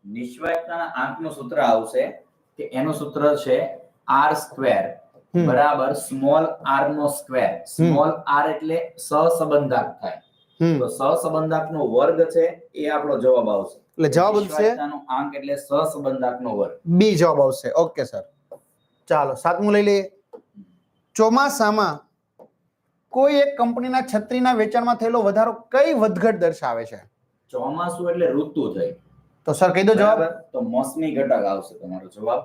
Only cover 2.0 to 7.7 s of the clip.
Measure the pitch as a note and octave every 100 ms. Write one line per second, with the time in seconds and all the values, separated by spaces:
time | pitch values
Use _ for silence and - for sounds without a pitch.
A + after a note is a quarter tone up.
2 | C#3+ - _ _ _ - - B2+ D3 D3
3 | C#3+ D3+ D3 C#3+ C3 B2+ - - - _
4 | - C3+ D3 D3+ - - C3 G2+ F#2+ -
5 | _ _ _ F3 D#3+ B2+ D3 C#3+ C3 C#3+
6 | - C3+ C#3 D3+ D#3+ - C#3 C#3 D3 D3+
7 | D3 C#3+ - B2+ A2+ - -